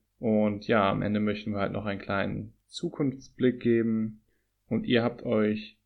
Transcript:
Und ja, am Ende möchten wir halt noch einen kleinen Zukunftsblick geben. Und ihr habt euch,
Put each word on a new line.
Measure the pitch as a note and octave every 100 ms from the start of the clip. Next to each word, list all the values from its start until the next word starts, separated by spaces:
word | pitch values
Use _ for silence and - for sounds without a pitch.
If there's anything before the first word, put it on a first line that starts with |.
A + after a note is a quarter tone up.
| _ -
Und | A#2 G#2+ G#2 G#2 -
ja, | A2+ G2
am | G2+
Ende | G2+ G#2
möchten | G#2+ G#2 -
wir | G2+
halt | G2
noch | G#2 G#2+
einen | G2
kleinen | - G2 G2 G2 G#2+ - _
Zukunftsblick | - E3+ - C#3+ C3 - - B2+ B2
geben. | A#2+ A#2 A2+ A2+ A2 G#2+ _ _ _ _ -
Und | A2+ -
ihr | A#2+
habt | A#2 A#2
euch, | B2 A2 G#2+ G#2+ - -